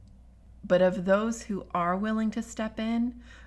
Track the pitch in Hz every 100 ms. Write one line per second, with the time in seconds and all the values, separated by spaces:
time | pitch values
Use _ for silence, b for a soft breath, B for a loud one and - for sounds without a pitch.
0 | - - - - - - - 180 185 196
1 | 180 196 220 226 - 190 - 180 170 185
2 | 214 220 220 233 226 - 220 220 220 233
3 | 240 240 B B